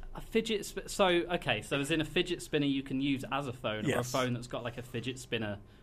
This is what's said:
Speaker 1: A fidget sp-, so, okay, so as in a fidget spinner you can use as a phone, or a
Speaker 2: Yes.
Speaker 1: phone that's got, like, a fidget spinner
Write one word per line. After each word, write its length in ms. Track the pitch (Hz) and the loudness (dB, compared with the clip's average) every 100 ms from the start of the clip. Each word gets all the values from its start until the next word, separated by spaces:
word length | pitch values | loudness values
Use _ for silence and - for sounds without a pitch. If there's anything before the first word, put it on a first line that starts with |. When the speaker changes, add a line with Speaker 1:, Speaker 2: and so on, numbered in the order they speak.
| - - | -10 -10
Speaker 1:
A 40 | |
fidget 440 | - 226 220 208 - | 0 0 2 -2 -4
sp-, 220 | 196 - | -8 -4
so, 180 | - 190 | 4 6
okay, 540 | 170 170 175 143 110 | 6 4 0 2 0
so 160 | - 143 | 2 0
as 120 | 139 | 2
in 80 | 160 | 2
a 40 | |
fidget 380 | 156 185 175 170 | 2 2 2 0
spinner 240 | - 151 143 | 0 2 2
you 160 | 135 | 2
can 180 | 131 135 | 0 0
use 240 | 143 131 113 | 2 0 0
as 160 | 135 143 | -2 -2
a 60 | |
phone, 320 | - 117 107 | -4 -2 0
or 40 | 135 | 2
a 80 | - | 2
Speaker 2:
Yes. 120 | 127 | 2
Speaker 1:
phone 220 | 135 127 | 0 0
that's 160 | 120 120 | 0 -4
got, 160 | 131 | -6
like, 140 | 120 120 | -6 -8
a 40 | |
fidget 360 | 120 120 123 123 | -6 -6 -4 -6
spinner 400 | - 117 107 98 - - | -2 -2 -2 -6 -10 -20